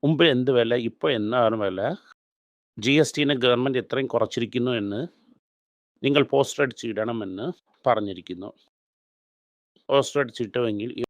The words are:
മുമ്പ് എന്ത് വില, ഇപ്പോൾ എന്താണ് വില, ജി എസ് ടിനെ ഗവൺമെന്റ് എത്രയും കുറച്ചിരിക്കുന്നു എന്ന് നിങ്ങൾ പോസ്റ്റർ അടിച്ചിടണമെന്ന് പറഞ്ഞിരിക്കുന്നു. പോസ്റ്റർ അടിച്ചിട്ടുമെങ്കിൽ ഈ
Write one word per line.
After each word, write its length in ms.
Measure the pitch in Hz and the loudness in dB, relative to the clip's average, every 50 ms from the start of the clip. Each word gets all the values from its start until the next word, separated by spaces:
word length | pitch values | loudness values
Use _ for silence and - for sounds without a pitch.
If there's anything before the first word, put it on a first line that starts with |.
| - | 2
മുമ്പ് 220 | 139 160 139 156 165 139 | 2 4 6 4 4 4
എന്ത് 160 | 123 127 127 135 120 | 2 2 2 2 2
വില, 160 | 117 113 120 123 117 117 | 4 2 2 0 0 -4
ഇപ്പോൾ 220 | 117 _ - 156 139 113 | -6 _ -2 0 0 0
എന്താണ് 380 | 107 104 117 127 120 110 110 110 104 | -2 -2 0 2 2 2 2 0 -2
വില, 180 | 98 92 95 98 127 175 - _ _ - _ _ _ _ _ _ _ _ _ _ _ _ - 104 | -4 -2 -2 -4 -4 -4 -6 _ _ -20 _ _ _ _ _ _ _ _ _ _ _ _ -6 0
ജി 100 | 120 139 151 156 | 2 4 4 4
എസ് 120 | - - | 2 2
ടിനെ 180 | - 147 139 147 131 120 | -2 0 0 0 2 4
ഗവൺമെന്റ് 360 | 127 123 120 127 135 135 127 113 | 2 4 4 2 0 0 -2 -2
എത്രയും 260 | - - 127 135 120 - | -2 -4 -4 -4 0 0
കുറച്ചിരിക്കുന്നു 580 | 120 113 104 - - 117 104 - 127 120 127 123 117 101 | 0 0 0 -2 -4 -4 -2 -2 -2 -2 -2 -2 -2 -4
എന്ന് 180 | 101 101 107 147 180 _ _ _ _ _ _ _ _ _ _ _ _ _ _ _ _ _ _ - | -4 -4 -6 -6 -8 _ _ _ _ _ _ _ _ _ _ _ _ _ _ _ _ _ _ 0
നിങ്ങൾ 200 | 139 143 143 139 - - | 2 4 4 2 4 2
പോസ്റ്റർ 280 | 139 139 139 - - 143 | 0 0 0 0 -2 -2
അടിച്ചിടണമെന്ന് 800 | 131 117 - - 120 110 101 110 113 120 113 104 95 92 95 113 160 185 _ _ _ _ _ _ | -2 -2 -8 -8 -8 -4 -4 -4 -4 -4 -6 -6 -8 -8 -8 -8 -8 -8 _ _ _ _ _ _
പറഞ്ഞിരിക്കുന്നു. 640 | 131 120 107 104 101 95 87 87 - 90 87 92 101 - _ _ _ _ _ _ _ _ _ _ _ _ _ _ _ _ _ _ _ _ _ _ _ _ _ _ _ | 0 0 0 0 -6 -8 -10 -10 -12 -12 -10 -10 -16 -16 _ _ _ _ _ _ _ _ _ _ _ _ _ _ _ _ _ _ _ _ _ _ _ _ _ _ _
പോസ്റ്റർ 320 | 139 139 135 - - 147 139 | 2 2 2 2 0 -2 -2
അടിച്ചിട്ടുമെങ്കിൽ 680 | 120 107 - 120 107 - 123 123 117 107 101 104 120 - - | -2 -4 -6 -8 -4 -2 -2 -2 0 -2 -4 -6 -8 -6 -8
ഈ 20 | 117 - | -8 -8